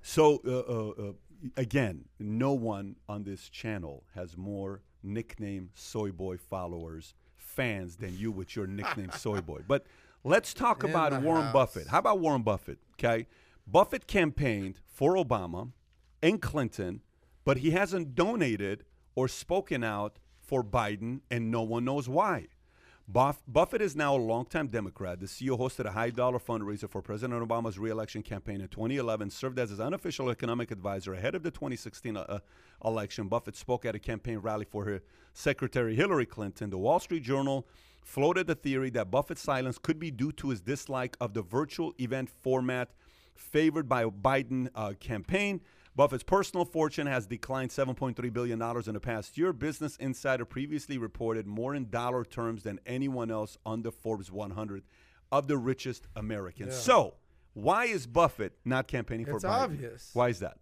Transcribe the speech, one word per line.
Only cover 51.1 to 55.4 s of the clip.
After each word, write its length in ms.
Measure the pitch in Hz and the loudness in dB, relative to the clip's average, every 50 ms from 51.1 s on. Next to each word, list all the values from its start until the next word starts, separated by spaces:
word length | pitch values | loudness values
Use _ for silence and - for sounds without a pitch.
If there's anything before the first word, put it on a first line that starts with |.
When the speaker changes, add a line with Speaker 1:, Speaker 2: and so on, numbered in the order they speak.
| - - 117 113 113 113 98 101 | -6 -4 -2 -2 -2 -2 -4 -4
Speaker 1:
more 260 | 104 107 120 131 143 | -4 -4 -4 -2 -4
in 160 | 143 127 107 | -4 -4 -4
dollar 340 | 113 117 120 123 127 123 117 | -4 -2 -2 0 0 -2 -2
terms 380 | - - 123 117 113 113 104 | -4 -6 -4 -4 -4 -4 -4
than 160 | 95 107 101 - _ | -6 -8 -8 -8 _
anyone 420 | - 123 131 139 139 131 123 117 113 | -6 -2 -2 0 0 0 -2 -2 -2
else 280 | 113 107 107 104 - - _ | -2 -2 -4 -4 -8 -12 _
on 160 | 110 110 117 | -6 -4 -4
the 80 | 113 117 | -4 -6
Forbes 400 | - - - 113 110 101 95 92 | -8 -6 -4 -4 -4 -4 -4 -8
one 220 | 92 101 104 101 | -8 -8 -6 -6
hundred 320 | 95 104 110 92 98 95 - _ _ _ - _ _ _ _ _ | -6 -6 -6 -6 -8 -10 -12 _ _ _ -20 _ _ _ _ _
of 160 | 131 143 | 2 2